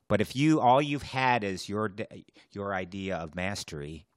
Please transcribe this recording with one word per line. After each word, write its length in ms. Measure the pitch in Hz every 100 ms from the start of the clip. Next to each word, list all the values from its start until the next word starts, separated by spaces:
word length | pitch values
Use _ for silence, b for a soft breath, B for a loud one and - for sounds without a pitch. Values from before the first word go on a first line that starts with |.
| _
But 100 | 104
if 140 | 104 123
you, 240 | 151 156
all 220 | 120 131
you've 220 | 151 143
had 400 | - 131 131 123
is 260 | 101 92 -
your 180 | 101 107
d-, 360 | 95 107 98 - B B
your 220 | 101 101
idea 420 | 95 92 98 95 87
of 200 | 82 85
mastery 680 | 92 101 - 78 73 80 -